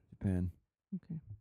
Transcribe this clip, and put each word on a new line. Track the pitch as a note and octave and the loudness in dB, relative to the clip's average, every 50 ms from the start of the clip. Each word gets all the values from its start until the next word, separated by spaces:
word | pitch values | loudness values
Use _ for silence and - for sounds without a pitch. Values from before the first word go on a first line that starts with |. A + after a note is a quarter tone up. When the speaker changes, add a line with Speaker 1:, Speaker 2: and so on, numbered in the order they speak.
| _ - | _ -16
Speaker 1:
Japan. | - - - G2+ F#2 F2+ F2+ F2+ - - _ _ _ _ _ - G3 | -6 0 2 2 4 4 2 0 -2 -6 _ _ _ _ _ -10 -10
Speaker 2:
Okay. | F3 - - E3 D#3+ - - G#2 - | -8 -8 -8 -10 -10 -10 -12 -14 -12